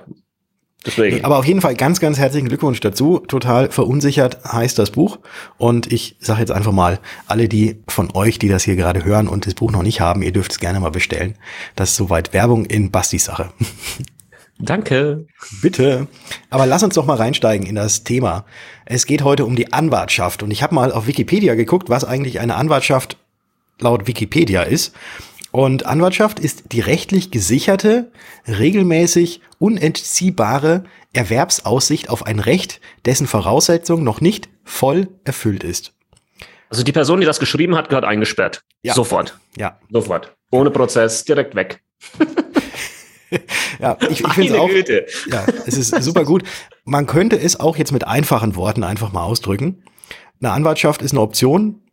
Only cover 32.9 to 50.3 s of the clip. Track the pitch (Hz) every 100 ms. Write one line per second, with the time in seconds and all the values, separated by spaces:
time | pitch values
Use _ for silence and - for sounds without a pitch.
32.9 | - 120 127 143 107 90 131 - 170 170
33.9 | 170 135 104 160 - - _ - - 131
34.9 | 165 190 - - - 110 95 85 87 -
35.9 | _ _ _ _ _ - - _ 117 123
36.9 | 156 139 190 160 147 135 - 175 165 151
37.9 | 135 104 107 107 - 95 - _ _ 117
38.9 | 127 113 85 - - _ - 101 - _
39.9 | 113 101 85 - _ _ 127 139 139 120
40.9 | 120 113 110 - 143 127 95 92 - _
41.9 | _ - - - - - - - - -
42.9 | - - _ _ 175 - - - 139 -
43.9 | - - 151 - 185 190 214 180 190 185
44.9 | 95 - - - 117 - - - 139 123
45.9 | 302 139 180 143 180 180 - - _ -
46.9 | 143 143 151 220 214 170 - 156 156 151
47.9 | 127 - 123 147 123 110 95 92 107 90
48.9 | 101 107 95 85 117 101 101 147 185 _
49.9 | _ - - -